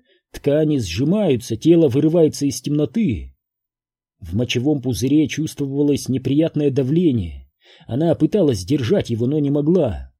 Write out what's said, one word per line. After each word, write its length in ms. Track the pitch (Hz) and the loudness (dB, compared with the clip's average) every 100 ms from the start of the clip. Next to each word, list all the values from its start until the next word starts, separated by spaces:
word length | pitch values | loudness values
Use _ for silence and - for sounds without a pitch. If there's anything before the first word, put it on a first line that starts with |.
| _ _ _ | _ _ _
ткани 460 | - - 143 156 147 | -8 0 2 2 0
сжимаются, 760 | 98 82 143 208 196 127 - 110 | -2 -2 0 2 2 0 -2 -2
тело 320 | 151 170 156 | 4 6 6
вырывается 580 | 127 156 175 156 123 143 | 4 2 4 2 2 -4
из 160 | 135 | -4
темноты. 760 | - 147 147 226 202 90 65 _ _ _ _ _ _ _ _ _ | -4 -2 -2 0 -2 -2 -8 _ _ _ _ _ _ _ _ _
В 160 | 80 95 | -8 -4
мочевом 460 | 120 127 131 147 | -2 -2 -2 -2
пузыре 460 | 123 104 127 147 151 | -2 -2 0 2 0
чувствовалось 840 | - 156 - 139 139 147 139 - | -2 -8 -6 -6 -2 0 0 -2
неприятное 600 | 131 131 139 160 - 147 | -4 -2 0 0 0 -2
давление. 800 | 131 127 160 180 120 87 69 - _ _ - - | 0 0 2 2 0 -2 -10 -18 _ _ -20 -8
Она 260 | 120 165 147 | -2 0 2
пыталась 440 | 156 208 156 110 | 0 2 2 0
сдержать 500 | 87 147 117 190 117 | -2 -2 0 0 0
его, 160 | 113 120 | -2 -2
но 140 | 151 | 0
не 100 | 143 | 0
могла. 640 | 143 147 180 139 80 - _ | 0 2 2 0 -4 -12 _